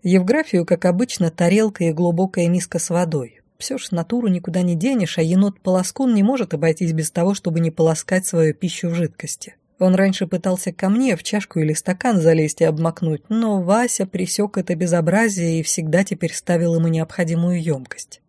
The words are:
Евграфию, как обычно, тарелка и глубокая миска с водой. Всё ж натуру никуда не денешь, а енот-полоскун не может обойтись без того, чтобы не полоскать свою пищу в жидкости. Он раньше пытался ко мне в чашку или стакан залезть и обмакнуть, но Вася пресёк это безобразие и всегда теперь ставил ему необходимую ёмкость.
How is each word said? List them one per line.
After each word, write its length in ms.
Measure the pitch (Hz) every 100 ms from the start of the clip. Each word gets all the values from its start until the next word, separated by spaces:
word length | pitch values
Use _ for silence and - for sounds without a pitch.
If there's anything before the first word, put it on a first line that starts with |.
| 185
Евграфию, 600 | 185 185 285 311 185 170
как 180 | 175 180
обычно, 460 | 180 254 - 165
тарелка 540 | - 175 202 220 202 170
и 60 |
глубокая 560 | 156 175 170 190 185 170
миска 300 | 180 - 170
с 140 | -
водой. 500 | 175 175 156 120 _ _ _
Всё 220 | - 269
ж 100 | -
натуру 380 | 170 165 240 226
никуда 340 | 180 175 175
не 140 | 180 170
денешь, 420 | 233 262 175 -
а 60 |
енот-полоскун 920 | 165 185 202 196 - 185 180 - 269
не 80 | 214
может 320 | 202 269 -
обойтись 400 | 151 160 160 170
без 160 | 160 156
того, 240 | 175 180
чтобы 260 | 196 180 165
не 120 | 165
полоскать 520 | 165 160 156 - 185
свою 300 | 185 170 160
пищу 360 | 151 180 - 175
в 40 |
жидкости. 640 | 170 160 - 160 - - _ _ _
Он 160 | 185 185
раньше 320 | 196 185 175
пытался 440 | 180 190 180 -
ко 180 | 170 190
мне 260 | 220 262 175
в 80 |
чашку 340 | - 208 196 170
или 160 | 156
стакан 480 | 151 - 180 254 202
залезть 400 | 160 160 156 -
и 40 | 160
обмакнуть, 580 | 156 165 165 165 151 _
но 340 | 220 226 196
Вася 420 | 175 214 247 - 190
пресёк 540 | 180 180 - 208 202
это 160 | 180 175
безобразие 840 | 175 175 160 196 226 196 170 165
и 40 |
всегда 400 | 156 - 160 170
теперь 300 | 202 175 165 -
ставил 400 | - 175 170 165
ему 120 | 165
необходимую 720 | 160 160 - 165 165 175 175
ёмкость. 600 | 165 135 123 - - -